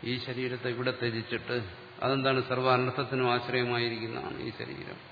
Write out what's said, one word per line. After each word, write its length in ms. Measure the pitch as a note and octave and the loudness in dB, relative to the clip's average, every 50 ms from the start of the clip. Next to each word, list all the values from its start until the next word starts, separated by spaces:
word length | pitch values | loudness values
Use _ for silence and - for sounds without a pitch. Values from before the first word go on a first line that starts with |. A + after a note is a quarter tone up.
| - | -2
ഈ 100 | A#2 B2 B2 - | -2 -2 -2 -2
ശരീരത്തെ 420 | - B2+ A#2+ B2+ B2 B2 B2 - C3 | -4 -4 -2 -2 -2 -2 -2 -2 -4
ഇവിടെ 220 | A#2+ A#2 B2+ C3 B2+ - | -2 0 0 0 0 2
ത്യജിച്ചിട്ട്, 580 | - A#2+ A2+ A2+ A2+ - A#2+ A2 - - B2 B2 A2+ F#2+ - - - - - - - | 0 0 0 0 -2 -2 -4 -4 -2 -2 -2 -2 -2 -4 -10 -14 -16 -16 -8 -2 2
അതെന്താണ്, 380 | B2+ C3+ C3+ C3 C3+ C3 B2+ B2 B2+ | 2 2 4 4 4 4 4 2 2
സർവ 180 | C3 B2+ B2+ C3 B2+ | 0 2 6 6 6
അനർത്ഥത്തിനും 540 | B2 B2+ B2+ B2+ - C#3 A2+ C3+ B2+ B2+ B2 | 6 6 2 0 -2 -2 0 0 2 4 4
ആശ്രയമായിരിക്കുന്നതാണ് 1040 | A#2+ A#2+ B2 - B2 B2+ B2 A#2+ A#2+ A#2+ A#2+ A#2+ A2+ A2 A2+ A2+ A#2 B2 - - - - A#2 A#2 | 4 2 0 0 0 0 2 2 2 0 0 0 -2 -4 -4 -6 -6 -6 -6 -6 -6 -6 -6 -6
ഈ 20 | G#2 - | -6 -6
ശരീരം. 400 | - - - - - - - - - - | -8 -8 -8 -10 -10 -12 -12 -14 -16 -18